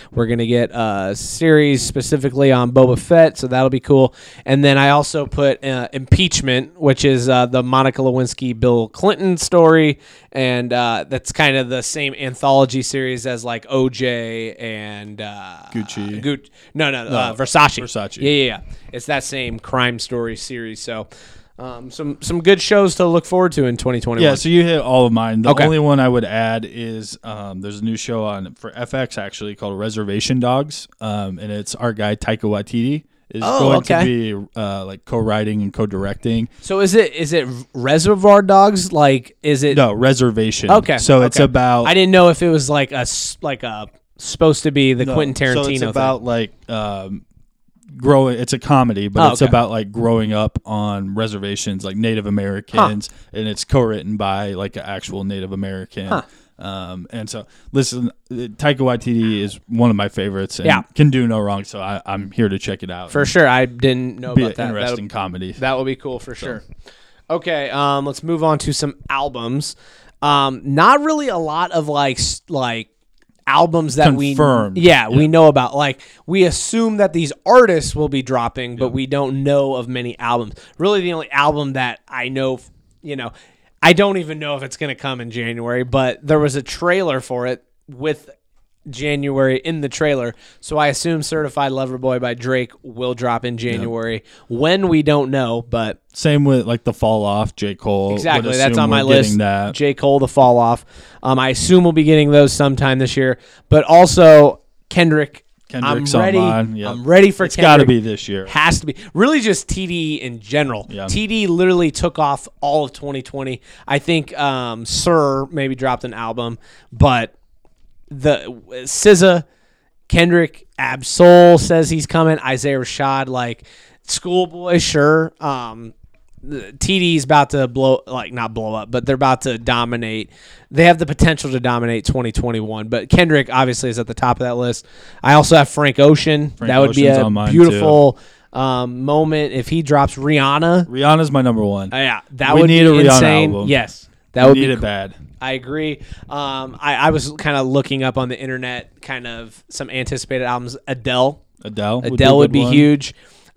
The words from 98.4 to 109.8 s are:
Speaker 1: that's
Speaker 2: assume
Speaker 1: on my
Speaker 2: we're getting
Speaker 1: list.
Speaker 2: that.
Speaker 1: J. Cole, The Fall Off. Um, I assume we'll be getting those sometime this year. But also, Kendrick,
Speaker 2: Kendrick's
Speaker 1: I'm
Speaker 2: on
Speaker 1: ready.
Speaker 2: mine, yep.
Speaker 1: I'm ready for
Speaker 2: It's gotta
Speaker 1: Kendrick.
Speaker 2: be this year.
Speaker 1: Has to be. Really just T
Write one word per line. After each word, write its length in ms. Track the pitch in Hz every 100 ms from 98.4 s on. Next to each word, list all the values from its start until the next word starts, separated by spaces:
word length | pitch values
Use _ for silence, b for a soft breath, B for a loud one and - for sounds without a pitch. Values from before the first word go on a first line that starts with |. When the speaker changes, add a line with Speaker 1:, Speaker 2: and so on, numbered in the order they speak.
| 117 127
Speaker 1:
that's 140 | 135
Speaker 2:
assume 120 | 117
Speaker 1:
on 60 | 147
my 140 | 139
Speaker 2:
we're 60 | 135
getting 140 | 135
Speaker 1:
list. 140 | 110 104
Speaker 2:
that. 360 | 101 98 101 -
Speaker 1:
J. 180 | 143
Cole, 260 | 139 147 139
The 80 | 131
Fall 300 | - 127 120
Off. 280 | 117 123 - b b b
Um, 140 | 131 131
I 100 | 131
assume 340 | 123 - 180
we'll 100 | 175
be 100 | 160
getting 280 | 151 156 147
those 200 | 147 143
sometime 440 | - 143 135 143 131
this 160 | 131 -
year. 220 | 131 123 b b -
But 140 | 151 143
also, 760 | 165 180 - 165 151 147 - _ _ -
Kendrick, 560 | - 170 151 143 - _ _ _
Speaker 2:
Kendrick's 440 | 127 131 143 143 139
Speaker 1:
I'm 40 |
Speaker 2:
on 60 | 110
Speaker 1:
ready. 120 | -
Speaker 2:
mine, 360 | 113 113 113 110
yep. 140 | 104
Speaker 1:
I'm 140 | 117 127
ready 240 | 180 196
for 140 | - 185
Speaker 2:
It's 100 | -
gotta 280 | 165 147
Speaker 1:
Kendrick. 40 | 131
Speaker 2:
be 220 | 120 110
this 180 | 104 -
year. 180 | 98 95
Speaker 1:
Has 320 | 151 160 -
to 60 | 156
be. 80 | - B
Really 260 | 156 240 311
just 280 | 220 185 -
T 160 | -